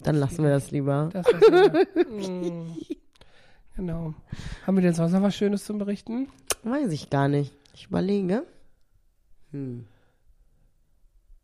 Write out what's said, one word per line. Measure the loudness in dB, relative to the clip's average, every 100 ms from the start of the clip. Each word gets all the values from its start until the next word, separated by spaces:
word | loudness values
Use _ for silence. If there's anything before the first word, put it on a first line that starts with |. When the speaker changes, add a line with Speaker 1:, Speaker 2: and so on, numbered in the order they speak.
Speaker 1:
dann | -2 0
lassen | 0 0
wir | 2
das | 2 0
lieber. | -4 -2 -2 -2
Speaker 2:
Das | -2 0
lassen | 6 8
wir. | 8 6 4 0 0 -2
Speaker 1:
<laughs> | -2 -6
Speaker 2:
Mm. | -6 -6 -8 -10 -12 -12 -14 _ _ -20 -20 -20 -20 -14 -8
Genau. | -6 -6 -8 -12 -14 -12 -12 -8 0
Haben | 4
wir |
denn | 4
sonst | 2 2
noch | 2
was | 2 0
Schönes | 0 -2 -4
zum | -6
Berichten? | -4 -6 -6 -8 -8 -10 -10 -8
Speaker 1:
Weiß | -4 -2 -2
ich | -4 -4
gar | 0 0
nicht. | 0 -2 -10 _
Ich | -20 -6
überlege. | -4 0 -2 0 -2 -4 -16 -20 _ _ _ _ _ _ -20 -16
Hm. | -12 -10 -12 -16 _ _ _ _ _ _ _ _ _ _ _ _ _ _ -20